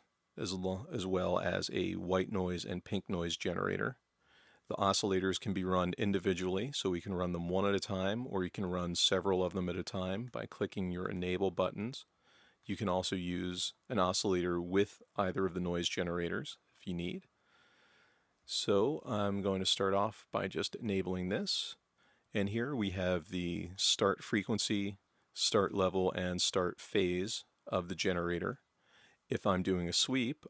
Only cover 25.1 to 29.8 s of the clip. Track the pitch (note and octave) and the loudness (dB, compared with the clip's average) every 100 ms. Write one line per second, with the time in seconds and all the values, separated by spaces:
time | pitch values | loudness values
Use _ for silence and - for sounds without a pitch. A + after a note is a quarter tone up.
25.1 | _ _ - - G#2+ F#2+ G2+ F#2 F#2 F#2 | _ _ -2 4 4 4 4 2 4 2
26.1 | - F2+ F2+ - G2 F2+ - - G#2 F2+ | 2 0 0 0 2 0 -2 -2 2 2
27.1 | F2+ G2+ - - _ - G2+ F2 F2 G2 | 2 -2 -6 -10 _ -4 -2 -2 -2 0
28.1 | F2 E2+ E2+ F#2 C3+ _ _ _ - - | 2 0 0 -2 -4 _ _ _ -20 -20
29.1 | _ _ - G#2+ F#2 F#2 F#2 | _ _ -2 2 2 2 0